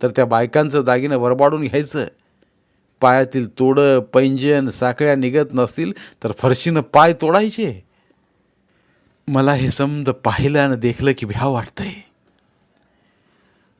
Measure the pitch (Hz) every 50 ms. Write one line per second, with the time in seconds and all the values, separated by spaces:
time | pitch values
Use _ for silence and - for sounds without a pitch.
0 | - 127 104 143 127 113 120 117 120 120 - 151 151 151 139 147 127 127 123 127
1 | 135 147 143 123 120 123 127 135 143 143 151 156 151 131 - 143 147 135 - 147
2 | 113 - - _ _ _ _ _ _ _ _ _ _ _ _ _ _ _ _ _
3 | 131 127 127 131 131 131 - 131 120 104 - - 127 131 135 143 143 139 135 127
4 | - - - 127 135 135 135 131 135 143 147 143 135 123 - - 151 127 120 -
5 | 151 147 143 135 127 123 127 151 151 127 123 127 123 117 - - 165 185 202 -
6 | - - - _ - 110 104 - - 131 127 - - 170 165 156 - - - 147
7 | 156 170 170 - 160 156 170 202 214 220 208 - 220 156 104 92 - _ _ _
8 | _ _ _ _ _ _ _ _ _ _ _ _ _ _ _ _ _ _ _ _
9 | _ _ _ _ _ - 139 135 135 139 143 127 135 123 - - 139 143 147 147
10 | 143 135 123 - - 117 104 - 127 139 147 147 139 139 131 113 117 120 117 -
11 | 131 139 131 - 120 101 101 117 127 139 131 117 113 - - - - - - -
12 | - _ _ _ _ _ _ _ _ _ _ _ _ _ _ _ _ _ _ _
13 | _ _ _ _ _ _ _ _ _ _ _ _ _ _ _